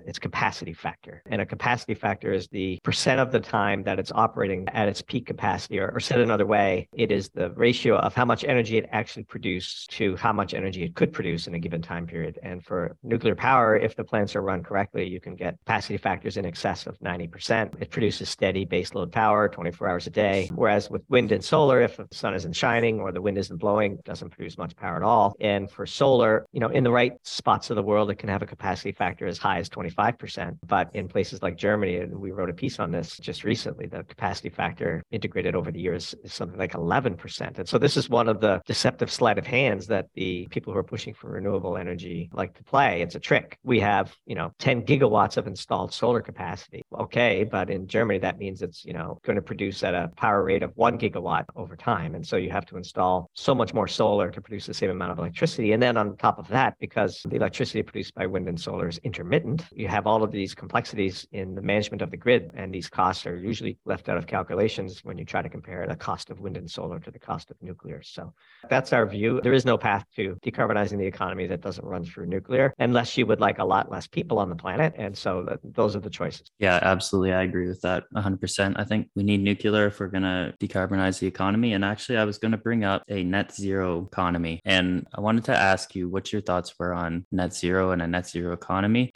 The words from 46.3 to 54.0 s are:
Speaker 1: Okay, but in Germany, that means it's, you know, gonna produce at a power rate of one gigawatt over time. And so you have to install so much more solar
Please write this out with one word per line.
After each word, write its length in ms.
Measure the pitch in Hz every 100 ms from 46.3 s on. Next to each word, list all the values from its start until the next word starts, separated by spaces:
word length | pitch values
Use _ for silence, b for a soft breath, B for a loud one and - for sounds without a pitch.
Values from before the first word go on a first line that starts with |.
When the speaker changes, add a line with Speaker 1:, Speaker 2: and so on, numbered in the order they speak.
| 95 92 101 - 98 - -
Speaker 1:
Okay, 440 | 104 120 120 95
but 260 | 107 101 90
in 180 | 98 95
Germany, 320 | 110 113 95
that 200 | 95 90
means 240 | 98 95
it's, 200 | 92 85
you 100 | -
know, 260 | 85 85 -
gonna 180 | - 104
produce 420 | - 101 98 90
at 100 | 95
a 160 | 90 85 -
power 260 | 117 101
rate 200 | 82 82
of 80 | - -
one 220 | 233 110
gigawatt 480 | 110 98 90 80 - -
over 200 | - 95
time. 400 | - 104 78 82
And 100 | 80
so 100 | 104
you 140 | 92
have 160 | 98 -
to 100 | 98
install 520 | 92 - 92 92 85
so 200 | - -
much 200 | 131 117 117
more 120 | 95
solar 440 | -